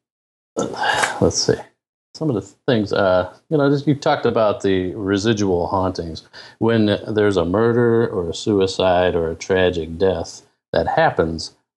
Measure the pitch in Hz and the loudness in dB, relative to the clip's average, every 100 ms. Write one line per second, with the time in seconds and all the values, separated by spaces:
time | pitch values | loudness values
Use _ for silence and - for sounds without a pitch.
0 | _ _ _ _ _ - - - - - | _ _ _ _ _ -8 -6 -4 -4 -2
1 | - - 90 - - - - _ _ _ | -4 0 0 2 0 -2 -4 _ _ _
2 | _ - 160 104 - _ - 117 104 - | _ -6 -2 -2 -6 _ -2 0 0 0
3 | 98 92 92 - _ 156 139 143 139 139 | 2 2 0 -8 _ 0 2 2 0 0
4 | - 240 120 113 107 95 98 95 92 110 | 0 0 0 2 2 2 0 0 -2 -4
5 | 95 101 104 107 101 87 85 95 92 92 | -2 0 2 0 0 0 -2 -2 -2 -4
6 | 82 80 - - - - 113 113 104 101 | -10 -12 -16 -20 -20 -2 0 2 2 0
7 | - 107 104 95 85 98 117 120 120 113 | -2 0 2 2 0 2 2 2 2 2
8 | 117 104 85 - - 101 95 - 92 90 | 0 -2 -6 -6 0 2 2 0 2 4
9 | 90 87 82 82 - 95 90 87 80 82 | 2 0 -2 -6 -2 2 2 0 -6 0
10 | 95 82 85 - _ _ _ 85 82 - | 0 0 -6 -14 _ _ _ -2 0 2
11 | 160 127 82 82 - _ _ | 2 2 -2 -4 -10 _ _